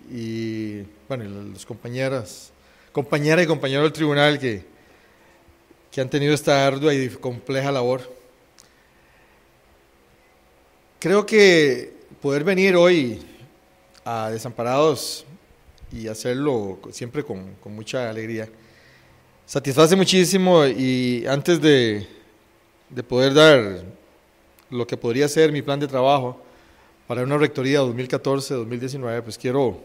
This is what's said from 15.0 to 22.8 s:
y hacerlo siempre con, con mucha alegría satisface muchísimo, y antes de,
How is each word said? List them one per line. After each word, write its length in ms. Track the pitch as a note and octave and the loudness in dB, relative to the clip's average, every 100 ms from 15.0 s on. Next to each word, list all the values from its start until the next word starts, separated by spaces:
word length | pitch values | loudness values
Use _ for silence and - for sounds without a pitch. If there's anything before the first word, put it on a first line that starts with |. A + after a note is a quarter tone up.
| - - - E3 _ _ _ - - | -6 -12 -16 -20 _ _ _ -20 -18
y 160 | A#2 A2 | -12 -10
hacerlo 680 | A2 B2 B2+ D3 A#2+ G2 F#2 A2 | -8 -6 -2 -2 -2 -4 -10 -16
siempre 320 | - A#2+ D3 | -14 -12 -10
con, 320 | - F#2+ F#2+ G2 | -10 -10 -14 -18
con 120 | G#2 | -18
mucha 340 | G#2+ G#2+ C3 A#2 | -16 -10 -8 -6
alegría 400 | A2 A2 A2 A2 - _ _ _ _ _ _ _ _ | -8 -8 -8 -10 -16 _ _ _ _ _ _ _ _
satisface 520 | - C#3+ C#3 B2+ D#3+ F#3+ | -8 -6 0 4 6 6
muchísimo, 680 | F3+ F#3 F3 F#3+ F#3 E3+ | 4 4 4 2 4 6
y 600 | C#3 B2 C3 B2+ B2 A#2+ C3 | 4 2 0 0 0 -2 -2
antes 340 | C#3 D#3 E3+ | -2 0 2
de, 460 | D#3 C#3 A2+ G#2 G2+ - - _ _ _ _ _ | 6 6 4 -2 -8 -18 -20 _ _ _ _ _